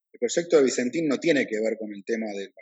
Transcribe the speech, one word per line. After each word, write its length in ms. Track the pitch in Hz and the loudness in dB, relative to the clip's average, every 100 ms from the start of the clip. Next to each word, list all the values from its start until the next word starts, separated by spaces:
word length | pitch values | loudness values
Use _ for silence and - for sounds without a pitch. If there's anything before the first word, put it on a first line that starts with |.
| _ - | _ -6
proyecto 380 | 120 - 170 160 | -2 -2 4 4
de 60 | |
Vicentín 440 | 131 - 123 160 160 | 4 2 -2 0 -2
no 100 | 120 | 0
tiene 280 | 170 143 107 | 2 2 2
que 140 | 107 | -2
ver 160 | 110 110 | -2 -4
con 160 | 107 | -8
el 100 | 101 | -10
tema 220 | 101 113 110 | -4 -4 -4
del 260 | 98 98 - | -6 -10 -14